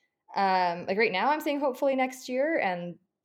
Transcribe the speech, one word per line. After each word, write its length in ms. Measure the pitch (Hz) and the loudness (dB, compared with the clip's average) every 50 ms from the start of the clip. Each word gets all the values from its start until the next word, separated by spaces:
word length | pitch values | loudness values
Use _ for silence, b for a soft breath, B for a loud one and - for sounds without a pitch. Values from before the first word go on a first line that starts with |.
| b b b _ _ - - | b b b _ _ -8 -2
um, 500 | - 196 190 185 185 180 175 170 175 - | 0 2 2 2 2 2 2 0 -2 -4
like, 120 | - 190 208 | -2 0 2
right 140 | 233 - | 2 2
now 180 | 180 185 214 269 | 2 2 2 2
I'm 100 | 302 311 | 0 0
saying 200 | 311 320 285 285 | 0 -2 -2 0
hopefully 360 | 294 269 247 - 294 277 269 | 0 -2 0 0 0 2 2
next 320 | 262 262 254 254 - - - | 2 0 -2 -4 -8 -8 -4
year, 300 | 247 254 277 320 330 - | -2 0 0 2 2 0
and 380 | - 190 180 175 175 175 165 - _ _ _ _ | 0 0 -2 -2 -6 -8 -12 -14 _ _ _ _